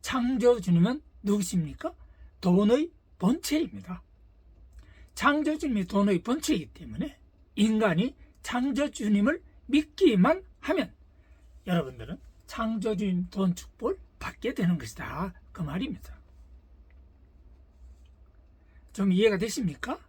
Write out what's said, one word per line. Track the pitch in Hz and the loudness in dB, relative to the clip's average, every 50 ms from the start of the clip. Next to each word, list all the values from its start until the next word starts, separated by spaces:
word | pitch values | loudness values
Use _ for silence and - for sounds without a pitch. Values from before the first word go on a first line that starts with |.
창조주님은 | - - 254 262 240 247 262 240 226 247 247 233 175 185 175 170 175 226 254 302 - - _ - | -8 -4 -2 0 0 0 0 4 4 4 4 4 2 2 4 4 4 4 2 -2 -8 -16 _ -8
누구십니까? | - 202 202 208 190 - - 180 160 147 135 - - - - _ - - - _ - - _ _ | -2 0 0 0 0 -2 -2 -2 -2 -2 -8 -8 -10 -10 -10 _ -20 -20 -20 _ -20 -20 _ _
돈의 | - 180 180 185 208 208 240 277 320 349 _ _ _ _ - _ | 0 2 4 4 6 4 4 2 2 -4 _ _ _ _ -12 _
본체입니다. | - 190 262 349 - - 285 311 339 202 - 202 185 170 180 - - _ _ _ - - _ _ _ - - - - - - - - - - - - - _ | 0 0 0 0 -2 -2 0 0 -2 -2 -6 -14 -12 -12 -14 -14 -16 _ _ _ -20 -20 _ _ _ -20 -20 -20 -20 -20 -20 -20 -20 -20 -20 -20 -20 -18 _
창조주님이 | - - 269 285 302 302 302 311 302 - 285 240 208 190 | 0 2 2 2 2 0 -2 -2 -2 -2 -2 -2 -2 -2
돈의 | 180 - 196 202 208 196 175 | 0 0 2 2 2 2 0
본체이기 | - 226 247 320 - - 302 170 147 - - | 0 -2 -4 -4 0 -2 -2 -2 -2 -8 -16
때문에 | - 165 120 107 113 233 294 - _ - _ _ _ - _ _ | -18 -16 -14 -8 -8 -8 -8 -10 _ -20 _ _ _ -20 _ _
인간이 | - 202 220 220 214 226 - 170 165 220 269 - _ - - - _ | 0 2 2 2 2 2 2 2 2 0 -2 -4 _ -20 -20 -20 _
창조주님을 | - - - 247 254 277 254 240 285 285 - - 214 208 208 202 202 254 320 - - - _ - _ | -12 -6 -4 -2 -2 0 0 0 -2 -2 -4 -4 -2 0 2 2 2 2 0 -2 -6 -20 _ -20 _
믿기만 | - 254 302 302 - _ - 392 320 226 185 185 262 330 381 - - - _ | 0 0 0 0 0 _ 4 6 6 8 8 6 6 4 0 -2 -16 -20 _
하면 | - - 294 285 202 - - _ - - _ _ _ _ - _ - - - - _ | -4 -2 0 0 -2 -4 -8 _ -20 -20 _ _ _ _ -20 _ -20 -20 -20 -16 _
여러분들은 | 180 180 170 147 131 131 117 113 - 170 - - - _ - - | -2 -2 -2 -2 -4 -10 -14 -12 -12 -14 -14 -16 -20 _ -20 -20
창조주님 | - - - 226 220 226 220 190 226 214 180 208 196 185 175 180 180 | -14 -8 -4 -4 -2 -2 -2 -2 -2 -2 -2 -2 -2 -2 -2 -4 -4
돈 | - 196 190 185 175 | -4 -2 0 0 0
축복을 | - - - _ _ - 247 392 - - _ _ _ | -2 -8 -18 _ _ -4 -4 -4 -4 -10 _ _ _
받게 | - - - - - - - | -14 -14 -14 -6 -8 -6 -4
되는 | - 190 170 175 151 | 0 0 0 0 -2
것이다. | 120 107 - - - - - 147 180 196 180 - - - | -4 -12 -12 -12 -12 -10 -6 -6 -6 -8 -8 -14 -20 -20
그 | - - | -10 -8
말입니다. | 170 147 139 190 254 - - - - - - - - _ - - - - - - _ _ - - - - - - - - _ _ - _ _ - - - - - - _ _ _ - - - - - - - _ - - _ - - - - _ _ - _ - - - | -8 -6 -4 -6 -6 -6 -8 -12 -12 -20 -20 -20 -20 _ -20 -20 -20 -20 -20 -20 _ _ -20 -20 -20 -20 -20 -20 -20 -20 _ _ -20 _ _ -20 -20 -20 -20 -20 -20 _ _ _ -20 -20 -20 -20 -20 -20 -20 _ -20 -20 _ -20 -20 -20 -20 _ _ -20 _ -20 -20 -18
좀 | - - 196 196 | -6 -2 2 2
이해가 | 185 180 214 226 202 180 | 4 6 4 4 4 2
되십니까? | 202 226 - 311 240 170 143 - - 233 302 - - | -2 -2 -2 -2 -4 -4 -4 -6 -8 -8 -8 -10 -10